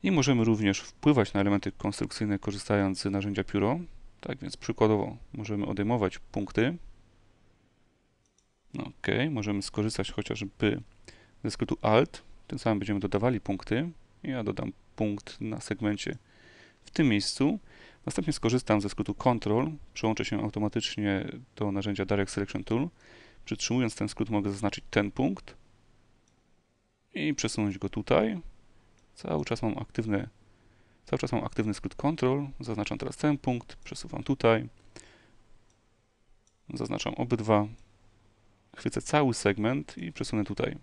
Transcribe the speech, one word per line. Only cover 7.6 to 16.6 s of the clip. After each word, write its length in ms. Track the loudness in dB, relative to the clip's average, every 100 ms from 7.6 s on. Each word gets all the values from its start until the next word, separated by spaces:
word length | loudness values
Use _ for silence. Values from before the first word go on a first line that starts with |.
| _ _ _ _ _ _ _ _ _ _ _
No 100 | -10 -10
okej, 440 | -6 0 2 2
możemy 320 | 0 -2 -2
skorzystać 500 | -2 -2 -2 -2 -4
chociażby 680 | -4 -6 -6 -6 0 0 0 -6 -20 -20 -20 -20 -8
ze 80 | -8
skrótu 260 | -4 -4 0
ALT. 420 | 4 4 4 -2 -18 -20 -10
Tym 120 | -4
samym 200 | 0 0
będziemy 200 | 0 0
dodawali 420 | 0 2 2 0
punkty. 480 | -2 -6 -2 -2 -2 -8 -20 -12
Ja 200 | -6 -4
dodam 280 | -4 -4 -6 -8 -18 -4
punkt 460 | -2 -2 -8 -10
na 200 | -6 -6
segmencie 560 | -6 -2 -2 -2 -4 -8 _ -20 -20 -20